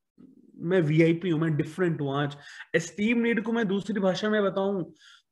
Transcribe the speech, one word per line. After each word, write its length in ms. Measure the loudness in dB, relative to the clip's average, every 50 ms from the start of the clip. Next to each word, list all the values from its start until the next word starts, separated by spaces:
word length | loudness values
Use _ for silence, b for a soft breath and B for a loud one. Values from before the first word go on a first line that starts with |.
| _ _ _ _ -20 -20 -20 -20 _ -20 -16
मैं 240 | -8 -4 0 2 2
वीआईपी 500 | 2 4 4 6 6 4 4 2 0 -2
हूँ, 100 | 0 0
मैं 160 | 0 0 0
डिफरेंट 440 | 0 -2 -4 -2 -2 0 0 0 -2
हूँ। 160 | -2 -2 -2
आज 200 | -2 -2 -2 -4 B B B B B B B -2
एस्टीम 440 | -2 -2 -2 -4 -2 0 2 2 2
नीड 240 | 2 2 0 0 0
को 100 | -2 -2
मैं 160 | 0 0 0
दूसरी 320 | 0 -2 -2 -4 -4 0
भाषा 300 | 0 0 0 0 0 0
में 120 | 0 2 0
बताऊँ 520 | 0 0 0 -2 -2 -2 -2 -4 -6 b b b b b b b _